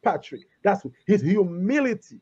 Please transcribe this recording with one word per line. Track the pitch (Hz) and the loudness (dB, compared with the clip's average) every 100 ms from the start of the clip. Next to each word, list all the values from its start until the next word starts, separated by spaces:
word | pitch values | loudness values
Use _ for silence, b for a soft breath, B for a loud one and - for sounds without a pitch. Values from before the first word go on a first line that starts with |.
Patrick, | - 160 - 123 _ _ | -2 -4 -8 -20 _ _
that's | 202 196 127 _ - | 0 0 -4 _ 0
his | 208 | 0
humility | 151 208 185 170 190 285 269 220 - 117 | 2 2 0 -2 -2 0 0 -4 -10 -20